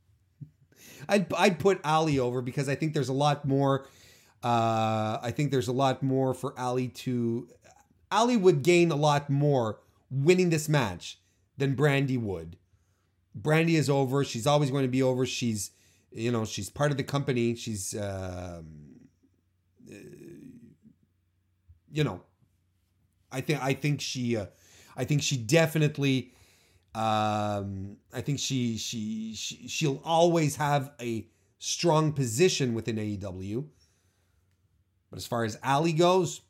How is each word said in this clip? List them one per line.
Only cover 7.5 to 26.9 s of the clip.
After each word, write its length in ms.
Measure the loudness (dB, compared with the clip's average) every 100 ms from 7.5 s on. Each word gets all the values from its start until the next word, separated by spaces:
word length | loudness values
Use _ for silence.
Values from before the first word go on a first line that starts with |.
| -18 -20 -20 _ _ _
Ali 260 | 2 4 6
would 260 | 6 6
gain 280 | 4 6 4
a 60 | 4
lot 340 | 4 2 2
more 500 | 2 4 4 2 -4 _ _ _
winning 400 | 0 4 4 4
this 180 | 2 2
match 520 | 2 2 -4 -12 -18 _ _ _ -4
than 180 | -2
Brandy 420 | 2 2 2 0 -2
would. 400 | -2 -6 -8 -16 _ _ _ _ _ _ _ -8
Brandy 380 | 0 2 4
is 160 | 4 4
over. 320 | 2 2 0
She's 240 | -2 0 2
always 240 | 4 4
going 140 | 2
to 40 | 0
be 140 | 2
over. 240 | 2 2 -2
She's, 460 | -2 -2 -2 -6 -14 _ _ _
you 180 | -6 -2
know, 140 | -2
she's 260 | -2 -6 -10
part 220 | -2 -2
of 40 | -2
the 60 |
company. 540 | -2 -4 -2 0 0 -2
She's, 360 | -6 -8 -6
um, 720 | -6 -6 -6 -8 -8 -10 -12 -16 -18 -20 -20 -20 _ _ _ _ _ _ _ -20
uh, 60 | -20 -20 -20 -20 -20 -20 -20 -20 -20 -20 _ _ _ _ _ _ _ _ -20 _
you 140 | -2
know, 180 | -2 -2 -12 _ _ _ _ _ _ _ _ _ _
I 80 | -6
think, 200 | -2 -2
I 140 | 0
think 260 | 0 0 -2
she, 360 | -4 -4 -2 -2
uh, 100 | -4 -12 _ -20 -16 -8
I 80 |
think 160 | -2 0
she 160 | 0 -2
definitely 960 | 2 2 4 2 0 0 0 0 -2 _ _ _ _ _ _